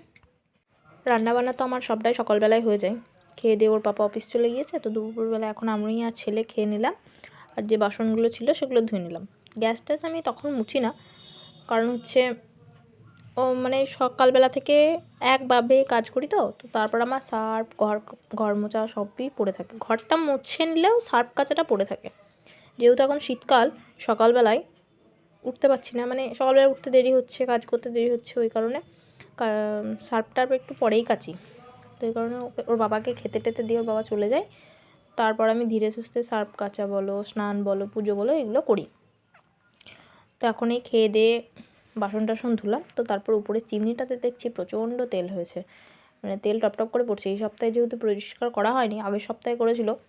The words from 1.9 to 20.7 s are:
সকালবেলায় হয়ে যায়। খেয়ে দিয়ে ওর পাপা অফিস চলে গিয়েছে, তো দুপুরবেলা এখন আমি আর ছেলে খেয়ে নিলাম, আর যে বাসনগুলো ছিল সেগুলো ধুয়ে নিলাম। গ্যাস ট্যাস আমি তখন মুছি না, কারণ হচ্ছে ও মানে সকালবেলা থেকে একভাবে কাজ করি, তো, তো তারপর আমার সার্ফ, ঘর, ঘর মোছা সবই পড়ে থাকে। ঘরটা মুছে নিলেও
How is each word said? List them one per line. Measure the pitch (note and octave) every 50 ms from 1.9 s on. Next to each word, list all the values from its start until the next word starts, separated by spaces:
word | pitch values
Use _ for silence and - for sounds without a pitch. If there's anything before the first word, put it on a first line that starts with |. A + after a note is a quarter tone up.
| A#3 A3 A3 A3+ A#3+
সকালবেলায় | A#3+ A3+ - G#3+ G#3 G#3+ G#3+ A3+ A3+
হয়ে | A#3 A3+ G#3 G#3
যায়। | G3+ F#3 A3 A#3+ - _ _ _ _ _ _ -
খেয়ে | - A3+ A3
দিয়ে | G#3 A3 G#3+
ওর | G#3+ A3
পাপা | G#3+ G#3 G3+ - G#3+
অফিস | G#3 G#3 A3+ - -
চলে | - A#3 A#3 A#3
গিয়েছে, | A#3+ B3+ D4 - - D#4+
তো | - A3+
দুপুরবেলা | A3 A3 G#3+ A3 A3+ A#3 A3+ A3+ A3+ A3 A3 G#3+
এখন | G#3+ - A3+ A3+
আমি | A3 G#3 G#3 G#3+ A3 A3+ A#3
আর | A#3
ছেলে | A3+ - - - G#3 A3 A3
খেয়ে | - - - G#3+
নিলাম, | G#3+ G#3+ G#3 A3 C#4 F#4+ - _ _ _ _ - - - - - - - -
আর | G#3+ G#3+
যে | A3 G#3+
বাসনগুলো | G#3+ G3+ G3+ - A3+ A3+ A3 A3 A3+ A#3
ছিল | A3+ - A3+ B3 D#4
সেগুলো | - - C4 C4 A#3+
ধুয়ে | A3+ A3+ G#3+ F#3+
নিলাম। | F3 E3+ E3+ E3 F#3 - _ _ _ - - A3
গ্যাস | A3 A3 A#3 A3+
ট্যাস | - - D4 D4+ -
আমি | E4 D#4+ E4
তখন | D#4+ - A3+ - - D4 C#4+
মুছি | B3+ A3 - - C4+
না, | B3 A3+ D4 - - - - - - - - - - - - - - -
কারণ | A#3 A#3 A3+ A#3+
হচ্ছে | B3 A#3 A#3+ - - C4 B3+ B3+ A#3+ A#3+ - _ _ _ - - - - _ _ _ - - - - - - - - -
ও | B3+ B3+ B3+
মানে | B3+ B3+ B3+ B3+ C4+ C4+
সকালবেলা | C4+ - - C4+ B3 B3+ - C4+ B3+ B3+ C4 C4 C4
থেকে | C4 C#4 C4 - D4 D4 D4+ D#4 E4 E4 - - _ -
একভাবে | - B3 C4 C4+ C4+ B3+ B3+ B3 A#3 A#3+ C4 C4+ C4+
কাজ | C4+ B3 A#3 A3+ -
করি, | - B3+ C4+ D4
তো, | - G#4 C4+ F#3+ - -
তো | - A#3 -
তারপর | A3+ G#3+ G#3+ - A#3
আমার | A#3 B3 C4 C4+ C4 -
সার্ফ, | - A3 A3 A3 A3 A3 A3+ A3 - -
ঘর, | G#3+ G#3+ G#3 G#3 G#3+ - - - _ - -
ঘর | G#3+ A3 G#3 G#3
মোছা | G#3 G#3 G#3+ G#3+ A3 A3 A3+
সবই | - A3 G3+ G#3 - - B3 C4+ - -
পড়ে | A3 G3
থাকে। | F#3+ - F3 - - A3
ঘরটা | - - A3+ A3+ - - D#4+
মুছে | D#4+ E4 D4 C#4 C4+ C4+ - - - E4
নিলেও | E4